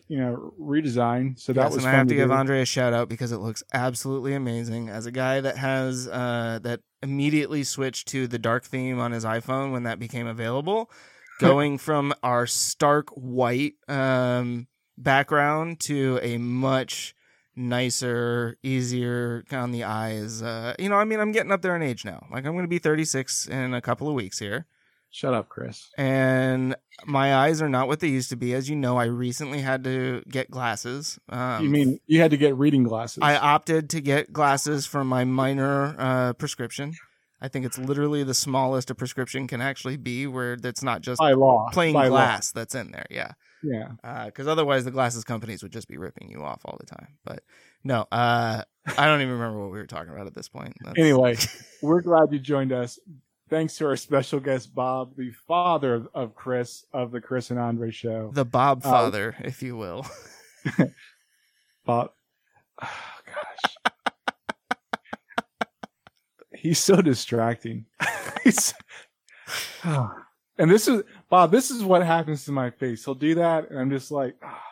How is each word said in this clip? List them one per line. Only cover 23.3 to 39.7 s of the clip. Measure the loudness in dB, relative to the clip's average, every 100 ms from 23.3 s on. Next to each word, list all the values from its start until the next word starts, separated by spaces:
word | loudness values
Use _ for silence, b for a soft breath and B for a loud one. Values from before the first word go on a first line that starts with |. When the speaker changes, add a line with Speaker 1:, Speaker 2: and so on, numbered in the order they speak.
| -6 -4
Speaker 2:
in | -4 -4
a | -4
couple | -2 -2 -2
of |
weeks | -4 -4 -8
here. | -6 -6 -8 _ _ _ _
Speaker 1:
Shut | -6 -2
up, | -2 -2
Chris. | -10 -12 -12 -10 -2
Speaker 2:
And | 0 4 4 4 2 0 -2 -4 _ -16 -4
my | 0 4 4
eyes | 4 2
are | 2
not | 2 0
what | 0
they | 0
used | 0 -2
to | -4
be. | -2
As | -2 -2
you | -2
know, | 0 2
I | 0
recently | 0 -4 -4 -6 -4
had | -2 -2
to | -2 -2 -2 -4 -6
get | -6 -6
glasses. | -4 -4 -4 -6 -8 -8 -12 -10
Um, | -6 -4 0
Speaker 1:
You | 2
mean | 4 2 0 4
you | 6
had | 6
to | 6
get | 4 4
reading | 4 4
glasses? | 4 0 -6 0
Speaker 2:
I | 2 4
opted | 4 4 2 0 0
to | -2
get | 0 0 0
glasses | 2 2 2 0 -2
for | -2 -2
my | 0 2
minor, | 2 2 2 2 2 0 0 -2
uh, | 0 2 0
prescription. | -2 -6 -6 -8 -8 -8 -10 b b b _
I | -8
think | -6
it's | -6 -4
literally | -2 0 0 0
the | 0
smallest | -2 0 0 0 0 -4
a |
prescription | -6 -6 -6 -6 -6 -6
can | -4
actually | -6